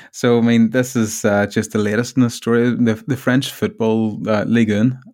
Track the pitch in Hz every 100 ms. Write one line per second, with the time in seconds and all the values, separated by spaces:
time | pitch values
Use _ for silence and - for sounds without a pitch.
0 | - - 123 120 117 117 113 127 127 120
1 | 110 - 110 101 101 113 104 110 101 107
2 | 123 - 120 - - 117 120 117 120 110
3 | - 131 - 123 120 - 104 - 113 110
4 | 110 107 110 107 - 117 110 104 120 127
5 | -